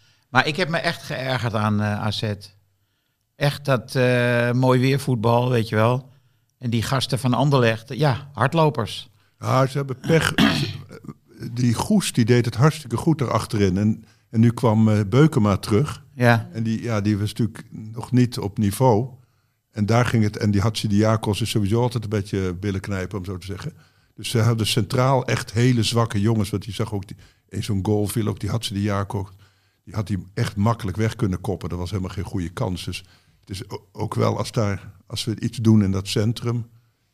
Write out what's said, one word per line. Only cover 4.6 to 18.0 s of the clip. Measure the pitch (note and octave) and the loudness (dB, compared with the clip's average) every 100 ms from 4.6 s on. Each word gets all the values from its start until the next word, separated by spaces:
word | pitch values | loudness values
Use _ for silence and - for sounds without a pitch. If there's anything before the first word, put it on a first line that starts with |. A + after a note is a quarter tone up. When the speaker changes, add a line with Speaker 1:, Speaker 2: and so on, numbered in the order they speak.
| B2+ B2+ | 4 4
Speaker 1:
weervoetbal, | C3 C#3 - B2 A#2 A#2+ B2 | 4 0 0 0 4 2 2
weet | B2 A2 | 0 2
je | G#2+ | 2
wel. | A2+ B2+ - _ _ _ _ _ | 4 2 -4 _ _ _ _ _
En | B2 | -4
die | A2+ | -2
gasten | - C3+ - A#2 | 0 -2 -2 -2
van | B2+ | 0
Anderlecht, | A#2+ C#3+ C#3 A#2 A2 - | 2 4 4 4 0 -6
ja, | A#2 D3 A2 - | -2 0 0 -6
hardlopers. | - C3 E3 D#3 A#2 G#2 - - _ _ _ | -2 0 2 2 0 -6 -8 -14 _ _ _
Speaker 2:
Ja, | A2 B2+ C3 | 0 2 2
ze | C#3+ | -2
hebben | C#3 B2 | -6 -8
pech. | - E3 - | 0 2 2
<clears throat> | D#3 - D3+ | 2 2 2
Ze, | - - - - - - _ - A#2 | -4 -8 -16 -18 -18 -20 _ -14 -10
die | A#2 B2 | 0 0
Goes, | A2+ - G#3+ - | 0 2 2 2
die | - | 0
deed | A2+ A#2+ | 4 4
het | A#2 | 2
hartstikke | G#2+ D3+ - A#2 A2+ | 2 2 2 -6 -2
goed | E3+ D3+ | 0 0
erachterin. | A#2+ A2+ - G#2 G2 F#2 | 0 -2 -2 2 2 4
En, | G#2+ - - _ _ | 2 0 -8 _ _
en | A2+ | 4
nu | A#2 | 4
kwam, | A#2 A#2+ A2 A2 | 4 2 4 4
eh, | G#2+ G2 | 4 2
Beukema | A#2+ D#3 C3 G#2 F#2 | 4 4 4 2 2
terug. | - G#2 - - - | 2 0 0 -6 -16
Speaker 1:
Ja. | - A#2+ A2+ - | 0 4 4 0
Speaker 2:
En | A2+ | -6
die, | A2+ A2 | -4 -4
ja, | G#2+ G#2+ | -2 -2
die | G2+ G2+ | 0 0
was | G#2 | -2
natuurlijk | - G#2+ - - | -2 -4 -4 -16
nog | - G#2+ A2+ | -14 -12 -12